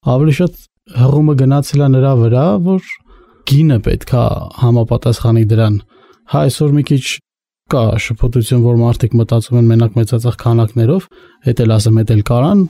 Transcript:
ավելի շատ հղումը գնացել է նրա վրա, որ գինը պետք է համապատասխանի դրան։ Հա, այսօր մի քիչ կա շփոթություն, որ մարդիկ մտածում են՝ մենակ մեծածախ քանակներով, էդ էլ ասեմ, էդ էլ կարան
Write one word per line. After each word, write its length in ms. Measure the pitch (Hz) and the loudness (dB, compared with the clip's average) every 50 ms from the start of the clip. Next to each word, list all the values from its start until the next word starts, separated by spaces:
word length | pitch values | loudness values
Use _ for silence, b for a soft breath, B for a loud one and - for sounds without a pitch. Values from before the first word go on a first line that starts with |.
| _ | _
ավելի 300 | - 123 131 151 156 143 | -2 0 0 2 0 0
շատ 300 | - 180 170 - - - _ _ _ _ _ | 0 -2 -4 -4 -10 -20 _ _ _ _ _
հղումը 440 | - 120 123 131 135 147 156 151 147 | -2 0 2 2 2 2 2 2 2
գնացել 460 | 131 131 127 139 143 135 - - 139 | 2 2 2 2 0 -2 -2 -2 0
է 60 | 143 | 2
նրա 260 | 135 131 131 131 139 135 | 2 2 2 2 2 2
վրա, 320 | 123 113 117 120 127 143 175 208 202 | 2 2 2 2 2 0 0 0 0
որ 300 | 170 185 190 185 - - - - b b b b b b b b b | 0 0 -2 -2 -4 -8 -20 -20 b b b b b b b b b
գինը 300 | - 135 143 160 156 135 107 | 0 2 2 2 2 0 0
պետք 320 | - - - - - - | 0 -2 -4 -4 -4 -4
է 140 | - 123 117 110 - - - - - | -2 -2 0 -2 -4 -6 -10 -14 -6
համապատասխանի 880 | - 131 120 120 120 117 - 120 120 - 123 113 - - 117 113 113 110 | -2 0 2 2 2 0 0 -4 -2 -2 -2 -4 -2 0 0 2 2 2
դրան։ 340 | 104 113 110 113 107 104 104 - b b b b b b b b - | 2 2 0 2 0 -2 -4 -6 b b b b b b b b -6
Հա, 100 | - 160 | -4 -2
այսօր 320 | 151 139 - - 156 147 | 0 -2 -2 -2 -2 0
մի 120 | 139 147 143 | 0 0 0
քիչ 200 | - 147 135 - - - - _ _ _ _ _ _ _ _ _ _ | 0 -2 -2 -2 -6 -10 -10 _ _ _ _ _ _ _ _ _ _
կա 140 | - 131 113 110 107 | -2 0 0 0 -2
շփոթություն, 640 | 110 - - 117 - - 123 113 123 113 - 127 123 | -4 -4 -6 -4 -2 -2 0 0 -2 -2 0 0 0
որ 140 | 117 120 120 | 2 2 2
մարդիկ 360 | 117 117 117 117 - - 110 - | 2 2 0 0 -2 -2 -2 0
մտածում 440 | 117 113 - 117 117 110 - 123 | 0 0 0 -2 -2 -2 0 0
են՝ 120 | 120 117 110 | 2 2 4
մենակ 260 | 110 113 117 113 - | 4 2 2 0 0
մեծածախ 400 | 120 113 - - 113 117 123 110 | -2 -2 -2 -2 -4 -2 -4 -6
քանակներով, 720 | - - 120 117 117 117 110 - 123 113 110 160 190 - _ B B B B B B _ | -4 -4 -2 0 0 0 0 0 -2 0 0 0 -2 -4 _ B B B B B B _
էդ 160 | 135 120 - | -4 -2 0
էլ 120 | 120 113 110 | 0 0 0
ասեմ, 220 | 107 104 113 110 | 0 2 2 2
էդ 160 | 113 110 - | 2 2 2
էլ 100 | 110 104 | 0 0
կարան 380 | 104 - 120 120 131 165 202 202 185 | 0 0 0 0 2 2 2 0 0